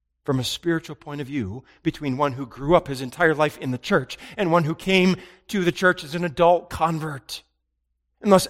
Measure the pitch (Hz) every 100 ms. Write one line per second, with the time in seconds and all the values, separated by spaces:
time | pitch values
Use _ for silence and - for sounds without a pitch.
0 | _ _ - 131 120 - 170 165 165 147
1 | - 143 131 143 98 113 - _ 160 -
2 | 147 127 143 127 127 - 143 175 - 131
3 | 131 - 170 147 151 - 139 127 - 190
4 | 131 - - - 185 170 151 160 185 190
5 | 185 180 - - - 202 175 - 185 180
6 | 147 165 175 131 170 175 - - 160 160
7 | 151 135 - - - _ _ _ _ _
8 | _ _ 208 190 -